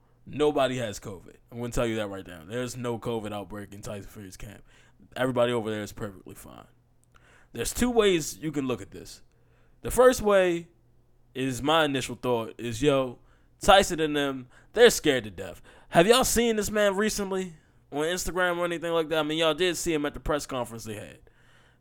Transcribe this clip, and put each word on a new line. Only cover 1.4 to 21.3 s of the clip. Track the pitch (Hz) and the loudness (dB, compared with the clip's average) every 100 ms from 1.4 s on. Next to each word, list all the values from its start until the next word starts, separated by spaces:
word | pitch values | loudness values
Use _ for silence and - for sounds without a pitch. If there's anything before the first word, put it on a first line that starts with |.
| - | -16
I'm | 120 | -10
gonna | 120 | -6
tell | 123 120 | -2 -2
you | |
that | 110 104 | -2 -4
right | 98 92 | -8 -12
now. | 87 | -16
There's | 78 117 127 123 | -10 -8 -6 -6
no | 120 117 | -6 -6
covid | 123 117 104 | -4 -6 -6
outbreak | 104 95 104 101 | -8 -10 -12 -14
in | 101 | -14
Tyson | 104 104 95 | -12 -12 -12
Fury's | - 95 95 | -16 -16 -14
camp. | 117 95 - - _ _ - | -16 -16 -20 -20 _ _ -14
Everybody | - 127 123 120 | -4 -2 2 2
over | 120 107 | 2 -2
there | 107 | -4
is | 104 | -6
perfectly | - 110 92 - | -10 -12 -12 -20
fine. | - - 60 - _ _ _ _ - _ - _ | -20 -20 -20 -20 _ _ _ _ -20 _ -20 _
There's | 113 - | -8 -6
two | - 247 | 0 0
ways | 233 208 175 147 98 | 4 4 2 -2 -8
you | 147 | -6
can | 143 135 | -4 -4
look | 113 | -4
at | 92 | -8
this. | 90 80 - - _ _ _ _ _ | -16 -18 -20 -20 _ _ _ _ _
The | - | -4
first | - 254 240 | 6 6 6
way | 214 196 180 170 170 _ _ _ _ _ _ | 4 4 4 0 -6 _ _ _ _ _ _
is, | 127 135 123 | -6 -4 -2
my | 135 160 | 2 4
initial | 151 135 120 120 | 4 0 -4 -6
thought | 127 120 113 - | -2 -2 -2 -8
is, | 117 110 | -8 -2
yo, | 147 135 127 120 - _ _ - | 2 2 0 -6 -20 _ _ -4
Tyson | - 196 202 165 | 6 8 6 0
and | 156 147 | 0 0
them, | 143 131 127 - - | -2 -4 -12 -20 -6
they're | - 233 | 8 8
scared | - 156 131 | 8 2 0
to | 107 | -2
death. | 92 95 71 - - - | -10 -12 -14 -20 -20 0
Have | - 180 | 4 6
y'all | 240 | 6
seen | 254 220 233 220 | 4 2 2 2
this | 196 | -2
man | 214 208 190 | 2 2 2
recently | 214 208 196 190 185 160 _ _ - | 0 -2 -4 -4 -6 -10 _ _ -10
on | 139 | -4
Instagram | 156 180 180 170 180 175 | -2 -2 -4 0 0 0
or | |
anything | 175 170 170 | -2 -4 -2
like | 170 156 | -2 0
that? | 156 | 0
I | |
mean, | 151 160 | 0 0
y'all | 165 | 0
did | 151 180 170 | 2 0 0
see | - | -2
him | 156 147 | -2 -2
at | |
the | 143 | -6
press | - 151 | -4 -4
conference | - 131 117 113 | -2 -6 -6 -8
they | 110 | -10
had, | 104 - - - | -12 -12 -18 -20